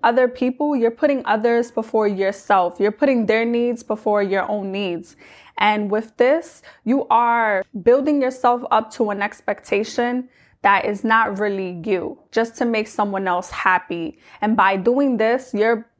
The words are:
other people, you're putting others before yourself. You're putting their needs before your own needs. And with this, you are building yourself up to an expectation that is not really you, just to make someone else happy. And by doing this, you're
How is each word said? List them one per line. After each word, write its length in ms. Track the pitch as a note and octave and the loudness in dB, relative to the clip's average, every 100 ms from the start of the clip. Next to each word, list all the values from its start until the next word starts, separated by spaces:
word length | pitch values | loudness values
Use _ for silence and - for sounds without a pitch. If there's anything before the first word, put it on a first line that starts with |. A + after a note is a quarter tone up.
other 260 | A3+ A#3+ B3+ | 2 4 2
people, 480 | B3 B3+ C4 D4 C#4+ | 0 -4 -2 -2 0
you're 140 | A3+ | 0
putting 340 | A#3 D4+ C#4 | 0 0 0
others 460 | - A3+ A#3 A#3 A#3+ | 0 0 2 0 0
before 360 | - A3+ A3 G#3 | -4 -2 0 0
yourself. 720 | F#3+ F#3+ G3+ - G3 F3 F3 | 0 -2 -2 0 2 2 0
You're 140 | G3+ | -2
putting 320 | G#3+ C#4+ B3+ | 2 2 2
their 200 | G#3 G#3+ | 2 0
needs 380 | A#3 A#3 A#3+ A#3 | 2 0 0 -2
before 400 | - G#3+ G#3+ G#3 | -6 -6 0 0
your 260 | G3+ G3 - | 0 -2 -2
own 200 | G#3 G3 | -4 -4
needs. 460 | F#3+ G3 E3+ F3 - - - - - | -6 -4 -6 -10 -20 -20 -20 -14 -2
And 340 | G#3 G#3+ G#3 | 0 0 0
with 240 | G#3+ A3+ - | -4 -4 0
this, 440 | B3 D#4 E4+ - - - | 2 2 -2 -18 -20 -10
you 240 | - C4+ - | -2 -2 2
are 560 | A3+ A#3+ A#3 A3 G3 G3 G#3+ | 2 2 2 0 -2 -4 -2
building 380 | F#3+ B3+ C#4+ D4 | 2 4 4 0
yourself 420 | C4 C4 B3 A#3+ B3+ | 0 0 0 0 0
up 220 | - - | 0 0
to 160 | - A3 | -4 -2
an 120 | G3+ | -2
expectation 1040 | G3+ - - G3+ - G3+ G#3+ - A#3+ B3 B3+ _ _ _ | -6 -6 -8 -8 -2 -2 -2 -2 -2 -2 -6 _ _ _
that 240 | G3+ G3 - | 2 2 2
is 180 | G3+ | -2
not 340 | A3 A3+ A3 G3 | 2 2 2 -2
really 400 | G#3 G3 F#3 F3+ | -2 -2 -6 -6
you, 340 | E3+ F#3+ - - _ | -2 -2 -4 -10 _
just 240 | - A3+ - | -2 -2 -2
to 80 | |
make 240 | A#3+ A3 A3 | -2 -2 -4
someone 400 | - G#3 G3 F#3+ | -4 -2 -2 -2
else 220 | F3 - | -2 -4
happy. 680 | - F#3+ F#3 - E3+ E3 - _ - | -2 0 0 -2 -8 -8 -12 _ -6
And 160 | G#3+ A3 | -2 2
by 220 | F#3+ G3 | 2 2
doing 400 | F#3+ B3+ C#4+ A#3 | 0 2 0 0
this, 340 | A3 B3 C4 | 0 0 -4
you're 380 | G#3 A3 A#3 A3+ - | -2 0 0 -4 -14